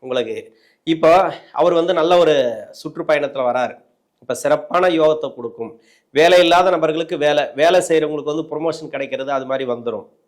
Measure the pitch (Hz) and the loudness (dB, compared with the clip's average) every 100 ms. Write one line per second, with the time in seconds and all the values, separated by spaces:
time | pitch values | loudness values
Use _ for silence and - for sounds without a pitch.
0 | 131 127 113 110 - _ _ _ - 160 | -4 -4 -4 -8 -14 _ _ _ -6 0
1 | 160 175 180 - - - 165 170 175 175 | 4 4 2 -4 -14 -2 0 2 0 0
2 | 160 180 160 147 123 110 104 - 160 160 | 2 4 4 2 0 -4 -14 -16 -16 -12
3 | 165 151 143 - 123 120 120 - _ _ | -2 -2 -2 -4 -2 0 -4 -6 _ _
4 | _ _ _ 123 143 147 - 175 185 165 | _ _ _ -6 0 -2 0 0 0 2
5 | 156 156 143 - 117 - 110 - _ _ | 2 2 -4 -10 -14 -10 -14 -14 _ _
6 | _ 139 165 180 170 175 185 175 156 156 | _ 2 6 6 6 4 4 2 0 -2
7 | 165 170 147 147 139 131 160 180 175 160 | -6 -2 0 0 -2 0 2 4 2 0
8 | 156 151 139 151 160 151 165 156 151 139 | 0 -4 -6 -6 -6 -4 -4 -6 -8 -8
9 | 139 131 135 139 131 135 131 120 120 110 | -8 -8 -4 -4 -4 -6 -4 -6 -6 -8
10 | - _ | -12 _